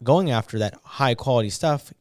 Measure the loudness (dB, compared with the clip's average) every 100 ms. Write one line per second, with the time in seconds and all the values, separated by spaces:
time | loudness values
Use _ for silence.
0 | 2 2 4 0 -2 -4 -4 -6 -16 -2
1 | 0 0 0 0 0 -2 -2 -2 -6 -18